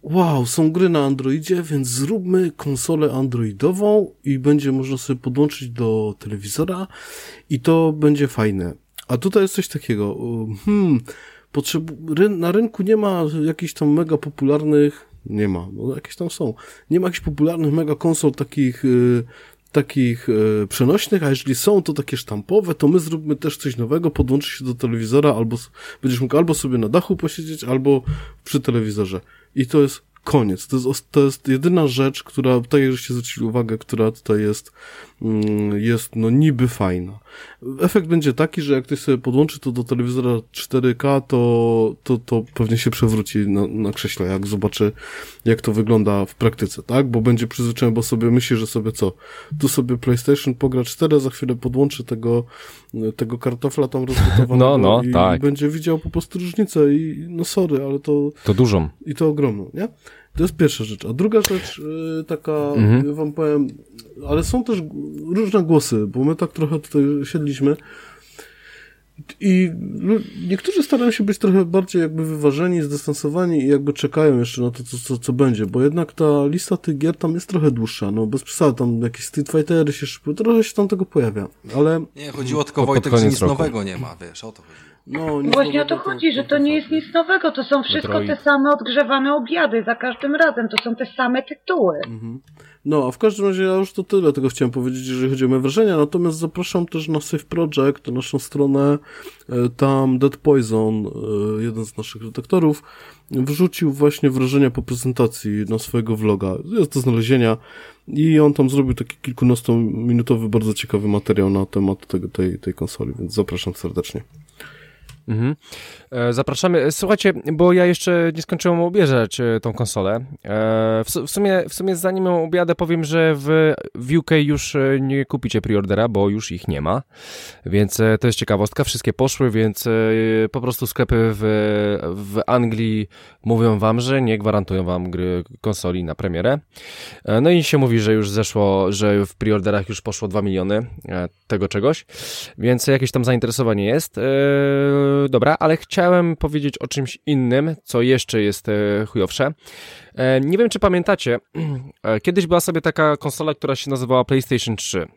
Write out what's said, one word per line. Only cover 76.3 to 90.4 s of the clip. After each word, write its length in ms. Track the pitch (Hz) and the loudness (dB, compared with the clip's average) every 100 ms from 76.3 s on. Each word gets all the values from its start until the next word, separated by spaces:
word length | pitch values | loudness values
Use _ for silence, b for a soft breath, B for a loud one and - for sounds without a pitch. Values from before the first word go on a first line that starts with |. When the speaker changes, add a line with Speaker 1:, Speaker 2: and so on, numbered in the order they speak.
| 147 143 | 2 2
Speaker 1:
lista 300 | 170 - 180 | -2 -2 -4
tych 220 | - 143 | -2 -2
gier 180 | 156 165 | -2 -2
tam 180 | 165 | -2
jest 140 | 170 - | -4 -4
trochę 220 | 185 151 | 0 2
dłuższa, 400 | 120 110 - 101 | 0 -4 -4 -4
no, 160 | 107 110 | -2 -2
bez 160 | 131 | -4
przesady, 360 | - - 156 117 | -6 2 2 2
tam 220 | 123 117 | -2 0
jakieś 220 | 117 120 | -4 -6
Street 260 | - - 143 | -10 -6 -2
Fightery 420 | 160 151 170 151 | 0 2 2 0
się 140 | 143 139 | -2 -8
szykują, 300 | - - 151 | -10 -8 -2
trochę 280 | 220 233 | 2 4
się 100 | 220 | 2
tam 140 | - 202 | 0 -2
tego 180 | 196 185 | 0 -2
pojawia, 420 | - 117 104 98 _ 92 120 | 0 0 -2 -8 _ -8 0
ale 280 | 151 165 156 143 | 2 2 -4 -12
Speaker 3:
Nie, 140 | 147 | -14
chodziło 340 | 143 127 151 | -8 -4 -4
tylko, 220 | 143 - 131 | -2 0 2
Speaker 2:
Pod, 0 | |
pod 80 | |
Speaker 3:
Wojtek, 180 | 135 139 | 2 4
że 60 | 120 | 4
Speaker 2:
koniec 140 | 110 | 4
Speaker 3:
nic 100 | 135 | 4
Speaker 2:
roku. 100 | - | 0
Speaker 3:
nowego 300 | 135 160 117 | 2 -2 -2
nie 160 | 98 90 | -6 -8
ma, 180 | 78 85 | -12 -14
wiesz, 240 | 87 82 | -18 -16
o 80 | 110 | -18
to 100 | - | -18
chodzi. 120 | - B B B - | -20 B B B -10
Speaker 1:
No, 360 | 143 160 147 | -6 -4 -2
nic 100 | 143 | 0
Speaker 4:
Właśnie 280 | 277 277 285 | 2 2 0
o 20 | |
to 100 | 285 | -2
Speaker 1:
nowego 160 | 339 381 | -4 -4
Speaker 4:
chodzi, 220 | 359 320 | -2 -2
że 120 | 254 | -2
to 140 | 277 285 | 0 2
nie 160 | 285 | 2
jest 120 | 302 302 | 0 -2
Speaker 1:
dokładnie. 200 | 311 311 | -6 -2
Speaker 4:
nic 80 | |
nowego, 360 | 339 330 381 339 | -2 2 0 0
to 120 | - | -4
są 180 | 254 277 | -2 0
wszystko 300 | - 294 - - | 0 -4 -2 -2
Speaker 2:
Metroid. 200 | 302 294 | -2 -2
Speaker 4:
te 60 | |
same 260 | 294 285 277 | 2 2 2
odgrzewane 640 | 294 240 247 240 269 269 | 0 0 0 2 0 0
obiady 480 | 294 240 339 302 226 208 | -2 -2 -2 0 0 -2
za 80 | |
każdym 400 | 233 254 240 277 | -4 -4 -4 -4
razem, 340 | 302 | 2